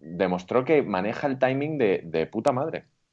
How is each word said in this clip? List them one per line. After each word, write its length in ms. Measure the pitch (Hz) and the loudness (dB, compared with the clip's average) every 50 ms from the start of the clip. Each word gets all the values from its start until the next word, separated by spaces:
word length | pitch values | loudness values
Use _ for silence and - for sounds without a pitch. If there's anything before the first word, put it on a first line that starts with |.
demostró 600 | 71 82 87 87 98 90 90 90 - - 107 123 135 | -14 -8 -2 0 0 0 0 -2 -2 0 0 0 2
que 200 | 170 160 143 123 | 4 4 2 2
maneja 440 | - 101 92 98 107 120 - - | 2 0 -2 -2 -2 -2 -2 -2
el 120 | 143 131 127 | -2 0 2
timing 380 | 131 127 131 139 143 156 160 139 | 2 2 2 0 -2 -2 0 2
de, 220 | 120 98 90 76 - | 2 2 2 0 -2
de 220 | 82 78 82 80 | -2 -2 -2 -2
puta 240 | - - 107 110 143 | -2 -2 -2 0 0
madre. 340 | 127 127 151 160 - 82 - _ _ _ _ _ | 0 0 -2 -4 -6 -8 -12 _ _ _ _ _